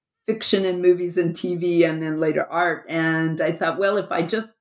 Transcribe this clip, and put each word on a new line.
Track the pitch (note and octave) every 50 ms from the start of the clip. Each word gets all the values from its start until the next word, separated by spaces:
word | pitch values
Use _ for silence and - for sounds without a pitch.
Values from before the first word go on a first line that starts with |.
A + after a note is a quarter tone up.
| _ _ _ _ _ -
fiction | G#3+ A3 - - - G3 F#3+
and | F#3 F3+ F3+ F3+
movies | F3+ F3+ F3+ F3+ F3 E3+ F3+
and | E3+ E3+ E3
T | - - F3+ F3+
V | E3+ F3 F3 E3+ E3+ E3
and | D#3+ D#3+ D#3+
then | D#3+ D#3+ D#3 D#3
later | D#3+ D#3 D3+ D3+ -
art. | - D#3+ E3+ F3 E3+ D#3 D3+ - -
And | D#3+ E3 D#3+ D#3+ D#3+ D#3+ D#3+ D#3+ D#3+ D#3+
I | D#3+ D#3+
thought, | E3 E3 F3 E3 D#3+ F3
well, | G3 G3 G#3 G3+
if | F#3 -
I | G3 F3
just | E3 E3 A3 A3 G#3+ - - _